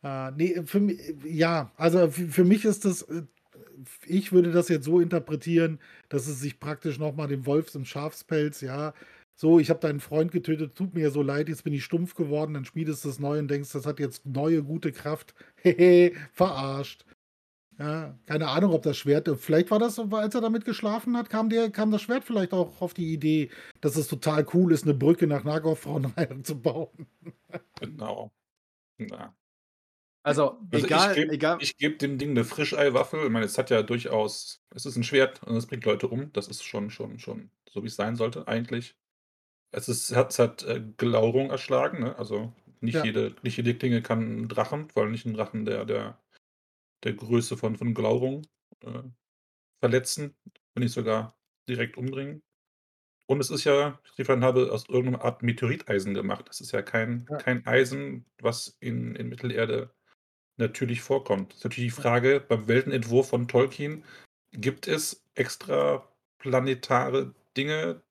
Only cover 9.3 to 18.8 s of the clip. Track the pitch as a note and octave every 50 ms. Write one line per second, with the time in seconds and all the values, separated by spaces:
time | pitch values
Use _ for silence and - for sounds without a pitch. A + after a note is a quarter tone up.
9.3 | _ _ - D#3+ E3 E3+ D3+ C#3 E3 E3 - D#3 D3 C#3+ - - D3 D#3 D#3+ F3
10.3 | - F3 - - D#3 D3+ D#3 C#3 - - F#3 F#3+ F3 E3+ D#3 D3 C3+ D3 C#3+ C3
11.3 | C#3 D3 D3+ D3+ D#3+ - - D3+ D3 C#3 C3 - - E3 F3 F3 - - E3+ C#3+
12.3 | D3 D3+ D#3 D3+ D3+ C#3+ C3 - _ D#3 D#3+ D#3 D3+ B2+ - D3 C3 A2+ C#3+ C#3
13.3 | D3 D3+ D3 C3+ C#3+ C#3+ C#3+ C3+ - D3 B2 D3 D3 C#3 D3 C3+ - - _ C#3
14.3 | B2+ C3 C#3+ D#3+ E3 D#3+ D3 C#3 D#3+ E3 - D#3+ C3 - - D3 D#3 - - -
15.3 | _ _ - _ _ _ - F#3 F3+ F3 F3 F3+ F3 F3 F3 F3 F3 - D3 -
16.3 | _ - F#3 F#3 D3 C3+ C3+ C#3 C3+ C#3 C#3 - - _ _ _ - _ _ _
17.3 | _ _ _ _ _ _ _ _ _ - D3 D3+ D3+ D#3+ D#3 C#3+ C3+ - _ -
18.3 | D3+ D3+ D#3+ C#3+ C3 D#3 F#3+ G3+ E3 D3+